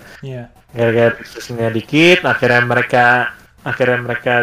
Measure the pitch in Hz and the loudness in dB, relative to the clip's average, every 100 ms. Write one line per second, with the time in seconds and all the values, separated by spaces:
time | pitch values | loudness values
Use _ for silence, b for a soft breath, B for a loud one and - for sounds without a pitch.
0 | B B 135 127 117 _ _ 117 117 113 | B B -16 -16 -16 _ _ -4 0 2
1 | 117 113 - 117 - 120 117 110 - 147 | 2 0 -10 -18 -12 -6 -4 -4 -2 2
2 | 170 180 139 123 123 120 120 120 120 127 | 4 4 2 0 2 2 2 0 0 2
3 | 120 123 123 - _ _ 143 - 127 123 | 4 2 0 -8 _ _ -10 -2 0 0
4 | 120 120 127 123 | -4 -6 -2 -2